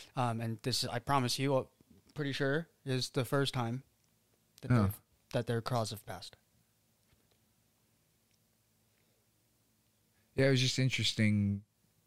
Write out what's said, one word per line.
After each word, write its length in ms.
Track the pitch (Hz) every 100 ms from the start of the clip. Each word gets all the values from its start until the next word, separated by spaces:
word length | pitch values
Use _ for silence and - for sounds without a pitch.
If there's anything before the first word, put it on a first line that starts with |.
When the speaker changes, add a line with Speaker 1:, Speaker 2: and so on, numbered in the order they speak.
| - -
Speaker 1:
Um, 260 | 120 113
and 160 | 117 113
this, 200 | 131 117 123
I 140 | 120
promise 380 | - 139 123 -
you, 180 | 135 135
uh, 80 | 117 _ _ - _ -
pretty 180 | 143
sure 340 | 131 139 143 170 _ 143
is 260 | 127 123
the 120 | -
first 300 | 123 139 135
time 300 | 131 117 127 - _ _ _ _ _ _ _
that 100 | -
Speaker 2:
Huh. 100 | 123
Speaker 1:
they've, 200 | 98 - - _ -
that 140 | 131 120
their 140 | 117
cause 300 | - 123 110
have 140 | 107 -
passed. 300 | 92 - - _ _ _ _ _ _ _ _ _ _ _ _ _ _ _ _ _ _ _ _ _ _ _ _ _ _ _ _ _ _ _ _ _ _ _ _ _ _ _ -
Speaker 2:
Yeah, 120 | 135
it 40 |
was 100 | 131
just 180 | 127 -
interesting 840 | 131 - 110 - 107 104 101 101 - _ _ _